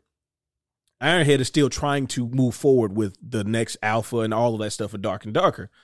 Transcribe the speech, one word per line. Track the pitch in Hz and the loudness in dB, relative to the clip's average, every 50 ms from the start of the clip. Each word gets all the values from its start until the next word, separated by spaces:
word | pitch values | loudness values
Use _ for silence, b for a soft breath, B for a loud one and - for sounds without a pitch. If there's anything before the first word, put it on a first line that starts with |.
| _ _ _ _ _ _ _ _ _ _ _ _ _ _ _ _ _ _ _ - 120 | _ _ _ _ _ _ _ _ _ _ _ _ _ _ _ _ _ _ _ -4 0
Ironhead | 147 170 180 156 143 143 135 | 2 2 4 4 4 4 4
is | 131 - | 2 0
still | - 156 147 127 | 2 2 2 2
trying | - - - 147 143 143 135 120 | 2 -2 -2 -2 0 0 -2 -4
to | - 131 123 117 | -4 -4 -4 -2
move | 123 135 131 123 110 | 0 2 2 2 0
forward | - - 143 135 127 113 101 95 | 2 4 4 4 4 4 2 0
with | 110 110 98 90 _ - | -2 -2 -2 -4 _ -14
the | 110 120 113 101 | -6 -4 -4 -2
next | 104 110 113 113 - - - - | 0 0 -2 -2 -2 -4 -4 -2
alpha | 107 110 113 107 - 120 117 | 0 0 0 -2 -2 -2 -2
and | 110 110 113 | -2 0 0
all | 110 120 120 113 | 0 0 0 0
of | 107 | -2
that | 107 104 | -4 -6
stuff | - - 110 101 - | -6 -6 -8 -8 -8
for | 101 | -6
Dark | 98 107 92 104 - | -6 -6 -6 -6 -8
and | 107 107 | -4 -2
Darker, | 156 185 185 - - 87 98 _ _ | 0 2 0 0 -2 -10 -16 _ _